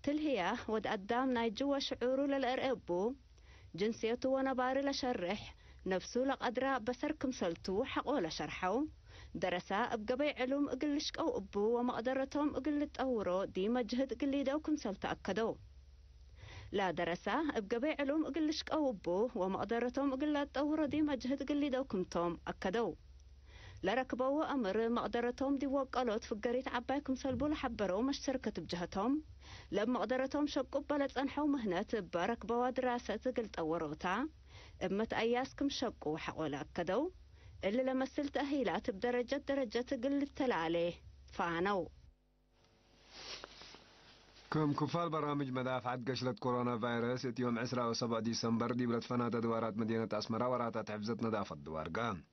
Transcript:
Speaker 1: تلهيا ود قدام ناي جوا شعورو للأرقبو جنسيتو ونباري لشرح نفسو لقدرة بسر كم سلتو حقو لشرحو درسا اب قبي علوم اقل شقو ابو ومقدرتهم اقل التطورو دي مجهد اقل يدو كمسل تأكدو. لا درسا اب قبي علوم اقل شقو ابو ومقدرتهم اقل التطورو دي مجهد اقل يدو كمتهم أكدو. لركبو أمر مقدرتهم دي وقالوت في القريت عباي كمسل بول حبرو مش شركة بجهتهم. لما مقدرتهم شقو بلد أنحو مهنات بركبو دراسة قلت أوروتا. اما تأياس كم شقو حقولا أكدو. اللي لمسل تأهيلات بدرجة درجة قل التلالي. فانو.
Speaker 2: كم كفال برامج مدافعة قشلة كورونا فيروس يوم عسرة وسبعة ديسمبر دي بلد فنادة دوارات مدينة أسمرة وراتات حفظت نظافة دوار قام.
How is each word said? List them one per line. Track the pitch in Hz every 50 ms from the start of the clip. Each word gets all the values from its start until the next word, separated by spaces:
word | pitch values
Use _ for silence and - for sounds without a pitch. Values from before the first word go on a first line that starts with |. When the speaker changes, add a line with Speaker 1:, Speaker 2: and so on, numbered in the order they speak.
| -
Speaker 1:
تلهيا | 285 285 302 302 311 269 208 170 180 214 240 -
ود | - 214 220 208
قدام | - 220 214 190 202 233 240 262 262 254
ناي | 233 233 233
جوا | 202 226 269 277 277 277
شعورو | 277 - 262 - 233 247 262 269 285
للأرقبو | 285 277 277 262 233 254 262 - 269 254 185 - - 175 175 196 233 277 - - - - - - - - - - - -
جنسيتو | 165 196 220 226 220 - 220 233 247 - 262
ونباري | 262 269 269 269 262 247 254 254 262 269
لشرح | 277 277 269 - - 247 247 208 180 175 202 214 - - - - - - - - -
نفسو | 180 190 185 - - - 240 262
لقدرة | 269 269 - - 226 220 247 262 269 269
بسر | 254 214 240 247 - - 302
كم | 311 - - 262
سلتو | 247 - 220 175 170 - - - 185 202 262
حقو | 277 - 302 - - 277
لشرحو | 277 180 160 - - 156 151 151 - - 185 196 247 302 311 - - - - - - - - -
درسا | 170 175 185 175 180 - - 196
اب | 202 240 - - 226 214 220
قبي | 247 254 294 302
علوم | - - 247 254 269 285 285 -
اقل | - 262 311 302 285 294
شقو | 302 - - - 311 330 -
ابو | - 196 196 - 202 202 220 240 240
ومقدرتهم | 240 247 226 226 220 254 262 269 269 277 - 294 294 294 -
اقل | - 262 302 294 294
التطورو | 294 294 - - 262 262 254 220 190 180 180 185 196
دي | - - 190 185 208
مجهد | 240 254 247 202 254 247 269 269 -
اقل | - 302 277 269
يدو | 285 277 262 269 311
كمسل | 311 - 302 294 - 226 190
تأكدو. | - - - - - - - 190 196 226 214 151 - - - - - - - - - - - - - - - - - - - - - - -
لا | - 196 196 185
درسا | 156 156 170 165 170 175 - 208
اب | 202 269 330 294 - 226 208 190 247
قبي | 233 240 311 294 -
علوم | 294 269 285 320 302
اقل | - 277 339 311 302 320
شقو | - - - - 311 302 269
ابو | 240 175 - 170 175 185 220 254 -
ومقدرتهم | 214 180 190 190 - - 202 233 233 240 247 247 277 277 285 262
اقل | 262 294 302 294
التطورو | 285 285 285 - 254 285 294 311 311 311
دي | 269 302 302
مجهد | 311 294 285 233 - 247 277 269
اقل | 277 - 302 294 285
يدو | 294 254 254 269
كمتهم | - - 190 180 - - 185 170 175 170 - -
أكدو. | - 175 - - 196 185 226 233 185 - - - - - - - - - - - - - - - - - - -
لركبو | 180 208 254 254 - - 226 254 262 277 302
أمر | 320 - 277 269 233 190 196 220 226 233
مقدرتهم | 240 233 - 214 214 240 240 240 247 - 269 269 285
دي | 269 285
وقالوت | 277 262 277 269 269 - 240 254 240 208 220 -
في | -
القريت | 247 208 - 240 240 247 262
عباي | - - 247 240 - 262 285
كمسل | 285 - 262 247 - 269 262
بول | 240 269 302 311
حبرو | - - 262 233 208 208 180 180 202
مش | 247 269 277
شركة | - - - 262 254 - 220 - -
بجهتهم. | 165 - - 175 175 170 - 202 196 240 277 311 311 - - - - - - - - -
لما | - 196 208 226 254 226
مقدرتهم | 180 214 254 254 262 269 - 285 302
شقو | 294 - 294 254 - - 277
بلد | 277 - 294 294 277 269 -
أنحو | - 277 269 - 285 294
مهنات | 311 277 285 226 208 180 175 214 - -
بركبو | 220 190 165 - 170 175 196 233 - - 190 233 240 247 254
دراسة | 247 262 254 247 240 240 240 - 202 220 - 254 247
قلت | - 233 196 - -
أوروتا. | 165 156 160 170 165 147 151 156 - 180 185 214 269 311 - - - - - - - - - - -
اما | 185 190 202 220
تأياس | 220 - - 214 233 240 240 262 269 -
كم | - 294 277
شقو | - - - 220 - - - 151 151
حقولا | 160 - - - - 160 147 139 135
أكدو. | 151 - - - 175 170 185 233 302 370 - - - - - - - - - - -
اللي | 190 208 254 262
لمسل | 254 262 262 262 269 - - 285 285
تأهيلات | - 247 285 277 285 285 247 190 160 190 - -
بدرجة | 214 190 - 240 247 247 247 233 269 285 277
درجة | - 277 277 269 214 - 233 247 - 285 247 226
قل | 277 277 285
التلالي. | 277 285 - - 294 254 208 165 165 165 165 170 170 175 170 - - - - - - -
فانو. | - - 190 170 170 165 180 196 208 190 160 - - - - - - _ _ _ _ _ _ _ _ _ _ - - _ _ _ - - - - - - - - - - - - - - - - - - - - - - - - - - - - - - - -
Speaker 2:
كم | - 156 156 147 147
كفال | 139 151 135 - 170 170 170
برامج | 156 156 147 147 147 143 143 131
مدافعة | 127 131 127 127 127 127 107 123 123 127 120
قشلة | 117 127 117 123 127
كورونا | 117 - - 127 120 123 123 120 123 113
فيروس | 107 120 120 117 113 120 127 123 - 131 117 -
يوم | 123 120 120 110
عسرة | 120 120 127 123 120 117
وسبعة | 117 - 131 117 117 113
ديسمبر | 110 117 113 - - 117 113 113 117 120
دي | 123 123 123
بلد | 120 117 120 117
فنادة | - 123 120 120 117 107 117
دوارات | 113 117 113 113 113 113 98
مدينة | 107 113 107 113 113 113 104 107
أسمرة | 104 107 - 110 110 120 127
وراتات | 127 120 120 117 107 113 107 104
حفظت | 104 107 104 107 117 101 117
نظافة | 113 110 107 95 - 87
دوار | 73 71 76 78 78 78 80
قام. | 82 113 117 117 101 82 71 _